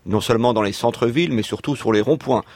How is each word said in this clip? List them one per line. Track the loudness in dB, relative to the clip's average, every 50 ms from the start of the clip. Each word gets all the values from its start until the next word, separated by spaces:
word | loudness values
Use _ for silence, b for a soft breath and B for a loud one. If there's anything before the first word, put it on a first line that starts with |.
| -8
non | -2 -2 -2
seulement | 2 2 2 2 4 2
dans | 2 2 0
les | 0 -2
centres-villes, | 0 -2 -2 0 0 -2 0 0 0 0 0
mais | 0 -2 -2
surtout | -4 -6 -6 -4 -4 -6 -4
sur | 0 0 2
les | 2
ronds-points. | 2 2 0 -2 0 0 0 0 -2 B B